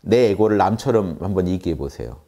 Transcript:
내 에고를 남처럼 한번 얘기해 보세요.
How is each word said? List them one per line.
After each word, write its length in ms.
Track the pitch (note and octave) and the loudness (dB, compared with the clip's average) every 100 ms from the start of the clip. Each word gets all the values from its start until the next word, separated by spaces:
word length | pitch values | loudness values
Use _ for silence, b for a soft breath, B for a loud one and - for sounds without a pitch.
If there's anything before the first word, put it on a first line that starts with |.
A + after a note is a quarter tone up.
내 280 | G#2+ A#2 A#2 | 2 2 4
에고를 280 | G2 G#2+ G#2 | 2 2 4
남처럼 600 | F#2+ A2+ C3+ A2+ F#2+ D2+ | 2 0 0 0 0 -6
한번 280 | F#2 F#2 F2+ | -4 -2 0
얘기해 280 | F#2 F2 D#2 | -2 -4 -6
보세요. 420 | C#2+ - A#1 A#1 | -8 -10 -14 -14